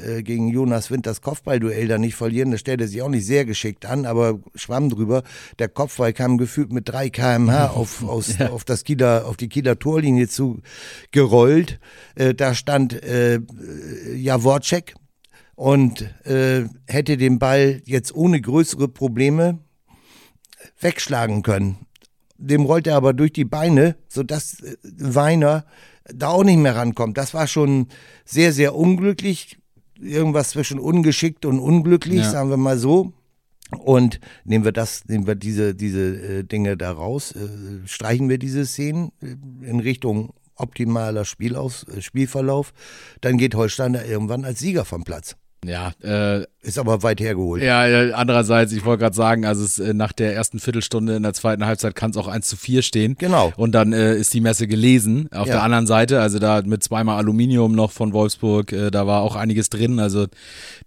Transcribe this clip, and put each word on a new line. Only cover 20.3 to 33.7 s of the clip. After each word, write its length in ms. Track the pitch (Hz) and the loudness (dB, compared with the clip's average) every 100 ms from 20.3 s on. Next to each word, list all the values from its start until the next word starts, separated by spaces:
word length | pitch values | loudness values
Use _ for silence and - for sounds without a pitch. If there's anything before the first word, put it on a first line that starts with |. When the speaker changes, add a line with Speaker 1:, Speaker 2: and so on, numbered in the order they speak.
| _ _ - - _ | _ _ -20 -20 _
Speaker 1:
wegschlagen 600 | 175 - - 131 113 104 | -4 -4 -4 -2 -2 -2
können. 340 | 101 98 101 95 - _ _ _ _ _ | 0 0 0 -4 -14 _ _ _ _ _
Dem 240 | 139 147 | 0 2
rollte 280 | 139 165 160 | 4 2 2
er 60 | 147 | 2
aber 160 | 131 | 2
durch 200 | 127 151 | 4 2
die 120 | - | 0
Beine, 520 | 151 151 165 147 165 165 - | -2 0 4 6 6 2 -10
sodass, 520 | - 131 151 - - | -8 -6 -6 -8 -14
äh, 160 | - - | -16 -18
Weiner 840 | - - 139 127 147 165 147 156 151 _ - _ _ | -18 -10 -2 2 4 4 4 2 -4 _ -20 _ _
da 160 | 131 143 | -8 -2
auch 160 | 175 | 4
nicht 140 | 196 170 | 6 6
mehr 160 | 143 | 4
rankommt. 440 | 113 120 113 117 107 | 2 -2 -2 -4 -4
Das 160 | 139 | -6
war 120 | 160 151 | -4 -2
schon 420 | - 143 139 127 - - - | 0 2 2 0 -8 -20 -20
sehr, 280 | _ 139 170 | _ 2 2
sehr 220 | 139 143 | 4 2
unglücklich. 840 | 143 170 185 196 185 196 175 - - _ _ _ _ | 4 2 4 2 0 -2 -4 -8 -20 _ _ _ _
Irgendwas 500 | 143 147 160 151 139 | -6 0 2 2 0
zwischen 280 | 151 143 139 | -4 -4 -4
ungeschickt 680 | 135 175 160 - 165 151 | 0 4 4 2 -2 -2
und 140 | 151 131 | -2 -2
unglücklich, 600 | 131 170 160 175 160 180 | 4 4 6 2 4 2
Speaker 2:
Ja. 80 | - | 2
Speaker 1:
sagen 180 | 143 135 | 0 0
wir 60 | 135 | 0
mal 220 | 135 131 | 2 2
so. 340 | 127 175 185 - _ _ _ _ - | 4 2 2 -8 _ _ _ _ -18